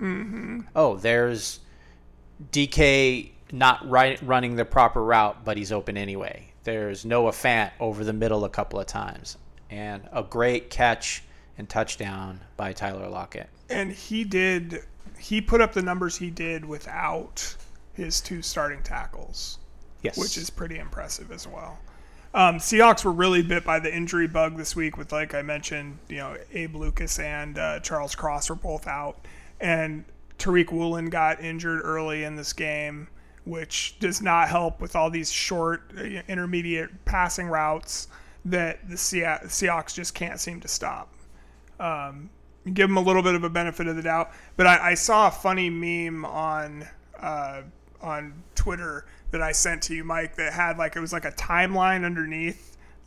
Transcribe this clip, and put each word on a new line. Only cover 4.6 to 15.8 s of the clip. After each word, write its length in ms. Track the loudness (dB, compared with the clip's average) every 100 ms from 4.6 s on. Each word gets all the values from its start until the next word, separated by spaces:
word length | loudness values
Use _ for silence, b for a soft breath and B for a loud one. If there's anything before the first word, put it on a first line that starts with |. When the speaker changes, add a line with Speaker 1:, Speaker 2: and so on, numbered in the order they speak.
Speaker 2:
proper 400 | 4 6 6 6
route, 400 | 6 6 6 2
but 120 | -4 -4
he's 120 | -2
open 260 | -2 -2 -4
anyway. 520 | -4 -6 -8 -10 -16 -10
There's 400 | -4 -2 -4 -6
Noah 280 | 2 4 4
Fant 380 | 4 2 4 2 -2
over 260 | -4 -2
the 80 | -2
middle 300 | 0 2 2 0
a 20 |
couple 320 | -2 -4 -4
of 60 | -6
times. 500 | -6 -8 -10 -14 -16 -20 -20 -14
And 320 | -10 -10 -10 -8
a 100 | -8
great 480 | -4 2 2 2 -2
catch 520 | 4 4 4 -4 -8 b b b -16
and 100 | -4
touchdown 720 | -2 -2 -4 -8 -8 -10 -12 -14 -8
by 160 | -8
Tyler 360 | -6 -6 -6 -10
Lockett. 420 | -10 -10 -12 -14 -20 -8
Speaker 1:
And 240 | -6 -6
he 320 | -8 -8 -6
did, 580 | -2 0 2 0 -4 -10 -14 -16 -16 -14
he 220 | -4 -2
put 180 | 4 6
up 120 | 6
the 80 | 2